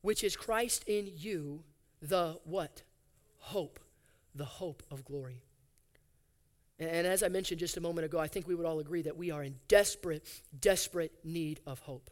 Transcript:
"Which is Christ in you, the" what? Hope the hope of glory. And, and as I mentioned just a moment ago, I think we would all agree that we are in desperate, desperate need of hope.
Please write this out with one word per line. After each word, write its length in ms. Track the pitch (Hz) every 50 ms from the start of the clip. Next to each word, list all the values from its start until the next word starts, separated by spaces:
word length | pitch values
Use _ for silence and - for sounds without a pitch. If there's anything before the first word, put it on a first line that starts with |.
"Which 240 | - 196 214 - -
is 120 | 202 180
Christ 480 | - - - 226 220 240 247 - - -
in 260 | - 208 208 208 196 180 160
you, 460 | 156 214 208 170 147 143 143 156 160 - - _ _ _ _ _
the" 400 | - 147 185 185 175 160 160 - -
what? 360 | 160 165 196 165 147 - - - _ _ _ _ _ _ _ _ _ _ _
Hope 380 | - - - 208 165 - - - - - _ _ _ _ _ _ _ _ - 135
the 80 | 147
hope 360 | 131 - - 190 175 143 - - -
of 140 | 143 135 131
glory. 380 | 135 139 143 135 127 127 123 - _ _ _ _ _ _ _ _ _ _ _ _ _ _ _ _ _ _ _ _ _ _ _ _ _ _ _
And, 100 | 156 165
and 180 | 165 170 170
as 160 | 180 185 190 214
I 60 | 180
mentioned 320 | 180 190 185 - 185 160
just 160 | 180 170 -
a 40 | 175
moment 260 | 165 170 170 170 160
ago, 120 | 156 151 170
I 100 | 156 156
think 180 | - 202 165
we 80 | 180 180
would 100 | 170 170
all 120 | 165 160 156
agree 240 | 151 147 170 170 156
that 140 | 156 147
we 140 | 160 175 175
are 120 | 156 147 143
in 140 | 139 135 131 - -
desperate, 580 | - 202 202 202 - - - 180 160 151 - - - - - - - 139
desperate 540 | - 226 190 - - - - 175 165 160 - - -
need 360 | 160 165 170 160 151 156 147 -
of 140 | - 135 127
hope. 300 | - - 135 120 - -